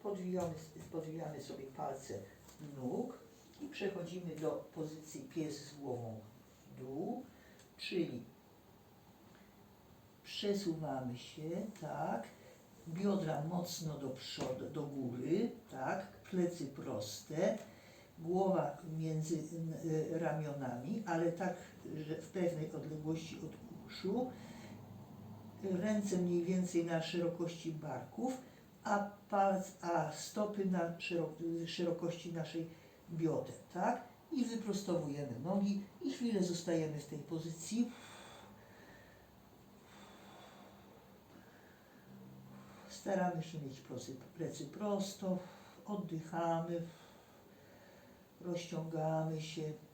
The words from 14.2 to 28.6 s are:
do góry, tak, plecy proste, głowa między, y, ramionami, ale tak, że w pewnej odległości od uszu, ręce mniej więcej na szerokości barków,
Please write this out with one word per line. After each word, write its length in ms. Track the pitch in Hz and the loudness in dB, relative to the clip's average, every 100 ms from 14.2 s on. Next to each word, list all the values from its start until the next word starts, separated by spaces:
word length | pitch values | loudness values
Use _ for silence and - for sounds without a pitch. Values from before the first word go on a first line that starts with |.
| - - - - - | -6 -4 -2 -2 -2
do 140 | 160 | -2
góry, 680 | 143 139 123 123 139 185 233 - - | -2 0 -2 0 4 6 4 0 -10
tak, 360 | - 165 190 - | -2 0 0 -2
plecy 580 | - - 185 170 - 131 | -10 -2 4 4 4 -4
proste, 920 | - - 123 - - - 156 202 226 - - - - - - | -6 -4 -2 -2 -6 -4 4 4 4 -2 -16 -18 -20 -20 -10
głowa 580 | 165 180 190 170 147 - 170 160 | 2 4 6 6 4 0 -4 -2
między, 380 | 160 156 156 160 151 170 165 156 165 | 2 2 2 0 0 -2 -2 -2 2
y, 340 | 156 156 165 | 2 4 2
ramionami, 840 | 165 151 147 139 127 120 135 220 185 | 2 2 0 0 -2 -2 -2 -2 2
ale 260 | 165 170 | 4 4
tak, 260 | 165 185 - - - - 151 | 4 0 0 -6 -12 -6 -4
że 140 | 151 160 | -2 -2
w 140 | - | -2
pewnej 460 | 190 175 156 156 151 | 2 4 4 -2 -4
odległości 640 | 151 156 151 160 - - 160 | -4 -4 0 0 -2 -8 -8
od 420 | - - - - | -8 -12 -12 -10
uszu, 440 | - 185 233 254 - - - - - - - - - - - - - | -4 0 2 0 -4 -12 -12 -12 -12 -12 -14 -14 -14 -12 -12 -14 -6
ręce 540 | 196 180 208 208 202 180 | 0 2 4 4 4 4
mniej 260 | 175 175 | 6 4
więcej 420 | 170 185 180 170 170 | 6 4 4 4 4
na 160 | 165 | 2
szerokości 680 | - 175 170 - 165 - 165 | 2 2 2 2 -2 -2 -4
barków, 680 | 156 151 - - - 240 262 - - | -4 -4 -6 -6 -2 0 0 -6 -18